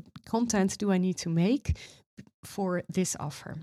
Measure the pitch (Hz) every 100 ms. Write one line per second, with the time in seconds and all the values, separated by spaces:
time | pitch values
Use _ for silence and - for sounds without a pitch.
0 | - - - 226 240 208 190 - 202 185
1 | 185 175 170 165 185 285 - - - -
2 | _ - - _ - - 190 175 - 185
3 | 180 - 147 - - 160